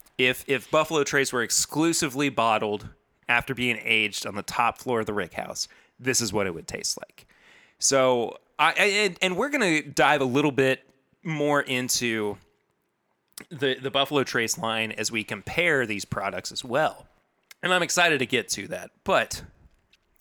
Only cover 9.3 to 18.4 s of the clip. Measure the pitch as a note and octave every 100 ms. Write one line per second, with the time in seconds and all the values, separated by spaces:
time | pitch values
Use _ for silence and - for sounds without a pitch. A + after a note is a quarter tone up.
9.3 | F3+ C#4 C#4+ G3 D#3 C#3+ C3+ C#3+ D3 C3
10.3 | C3 D3 B2+ C3+ B2+ _ _ _ _ E3+
11.3 | D#3 D3 C#3+ C3+ B2+ B2+ - A#2+ A2 G#2
12.3 | G2 _ _ _ _ _ _ _ _ _
13.3 | - - D3 C3+ B2+ C3 C3+ C3+ D3 B2
14.3 | B2+ A2+ - A2+ A2+ A2 A2 A2 A2+ G#2+
15.3 | G#2 - - F3 C#3+ A#2 G2+ - G2+ G2
16.3 | F#2 - A2 B2+ C3 D3 - - _ _
17.3 | _ - - F3 F3+ E3+ F3+ F3 C#3+ B2
18.3 | A#2+